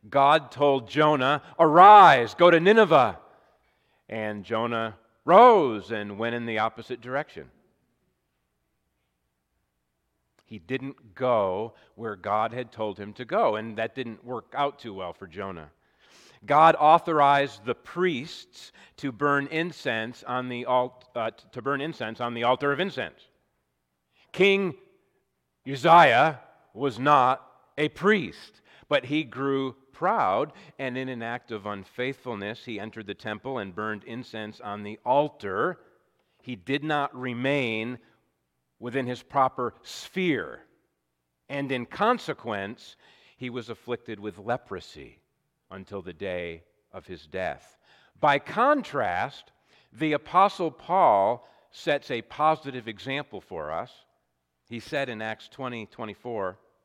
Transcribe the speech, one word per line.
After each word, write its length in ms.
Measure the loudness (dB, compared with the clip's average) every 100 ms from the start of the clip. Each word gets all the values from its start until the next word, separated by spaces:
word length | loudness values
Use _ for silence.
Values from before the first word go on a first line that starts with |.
| -2
God 420 | 2 4 4 0
told 360 | 0 2 2 -2
Jonah, 560 | 2 2 4 0 -2 -6 2
"Arise, 720 | 4 10 12 12 12 8 2 6
go 160 | 6
to 80 | 8
Nineveh." 600 | 6 6 6 6 4 -2 -18 _ _ _ _ _ _ _ _
And 360 | -8 -6 -8
Jonah 540 | -6 -4 -2 -4 -6 -10 _ _ 4
rose 680 | 8 8 8 2 -4 -8
and 280 | -8 -8 -6
went 160 | -6 -6
in 100 | -6
the 140 | -4
opposite 420 | -4 -6 -14 -14
direction. 480 | -8 -10 -10 -16 -20 _ _ _ _ _ _ _ _ _ _ _ _ _ _ _ _ _ _ _ _ _ _ _ _ _ _ _ _ _ _
He 140 | -20
didn't 560 | -8 -8 -8 -16 -20 -6
go 580 | 0 2 0 -2 -8 _ _ -14
where 200 | -12 -10
God 380 | -4 -2 -2
had 180 | -6 -12
told 280 | -8 -8 -8
him 140 | -14
to 120 | -14 -6
go, 300 | -2 0 -2
and 220 | -6 -8
that 180 | -8 -8
didn't 300 | -12 -12 -12
work 280 | -12 -10 -6
out 220 | -6 -6
too 160 | -16
well 200 | -12 -12
for 120 | -14 -16
Jonah. 440 | -12 -12 -12 -18 _ _ _ _ _ _ _ 0
God 280 | 4 6 6
authorized 840 | 6 4 4 2 4 4 0 -6
the 100 | -8
priests 960 | -8 -8 -4 -4 -4 -10 -16 -20 -20 -20 _ -20 -12
to 140 | -10
burn 360 | -2 0 0 -2
incense 760 | -4 -4 -6 -4 -4 -4 -10
on 260 | -8 -6 -6
the 160 | -10 -2
alt-, 400 | 0 0 -8 _ -8
uh, 160 | -8
t-, 120 | -8 _
to 80 | -10
burn 200 | -6 -6
incense 400 | -6 -8 -10 -8
on 140 | -8 -2
the 80 |
altar 280 | 0 0 -2
of 80 | -2
incense. 400 | -4 -6 -10 _ _ _ _ _ _ _ _ _ _ _ _
King 440 | 0 2 2 -2 -8 _ _ _ _ _ _ _ _ -12
Uzziah 720 | -4 6 6 8 6 2 0 -16 _ _ -6
was 240 | -6 -2
not 420 | 2 4 4 0 -6 _ _ -6
a 80 | -6
priest, 720 | -2 -2 -2 -4 -14 -20 _ _ -20 _
but 160 | -2 -2
he 180 | -4
grew 500 | -4 -6 -4 -2 -4 -10 _
proud, 580 | -6 -4 0 0 0 -4 -10 -20 -10
and 200 | -8 -8
in 120 | -10
an 140 | -10
act 260 | -10 -10 _
of 160 | -12 -10
unfaithfulness, 1000 | -10 -12 -10 -8 -8 -12 -10 -10 -10 -12
he 140 | -12
entered 280 | -12 -14 -14
the 60 | -12
temple 420 | -10 -10 -10 -10
and 160 | -10
burned 300 | -10 -8 -10
incense 560 | -12 -16 -14 -14 -14 -14
on 240 | -12 -12
the 160 | -12 -12 0
altar. 720 | 0 0 -6 -8 -4 -4 -6 _ _ _ _ _ _
He 140 | -16 -16
did 280 | -8 -6
not 320 | -4 -4 -4 -8
remain 800 | -10 -4 -2 -2 -2 -4 -8 -12 _ _ _ _ _ _ _ _
within 300 | -8 -6 -6
his 160 | -10
proper 500 | -4 0 0 0 -8 -8
sphere, 760 | -20 -20 -12 -4 -2 -2 -6 -14 _ _ _ _ _ _ _ _ _
and 240 | -10 -6
in 140 | -6 -8
consequence, 1120 | -2 -2 -2 -6 -10 -8 -6 -8 -12 -20 -20 _ _ _ _
he 120 | -12
was 200 | -12 -12
afflicted 500 | -16 -10 -10 -10 -12
with 180 | -12 -12
leprosy 840 | -8 -8 _ -14 -14 -20 -20 _ _ _ _ _ _
until 300 | -20 -14 -14
the 120 | -14
day 480 | -12 -8 -8 -8 -12 _ _ _
of 160 | -20 -18
his 180 | -20 -14
death. 520 | -8 -8 -8 _ _ _ _ _ _
By 180 | 0 0
contrast, 1120 | -2 -2 0 0 -2 -6 -4 -4 -6 -10 -20 _ _ _ _
the 180 | -6 -2
Apostle 600 | -2 0 2 2 2 -6
Paul 760 | -6 -4 2 4 4 2 -2 -8 _ _
sets 400 | -10 -4 -4 -4
a 100 | -10
positive 680 | -10 -2 0 0 -6 -12 -12
example 520 | -12 -8 -8 -8 -16
for 300 | _ -10 -8
us. 200 | -8 -10 _ _ _ _ _ _ _ _
He 120 | -16
said 280 | -10 -8 -8
in 120 | -8
Acts 260 | -10 -12 -16
twenty 400 | -14 -12 -10 -14
twenty-four 720 | -14 -14 -14 -12 -8 -8 -10 _ _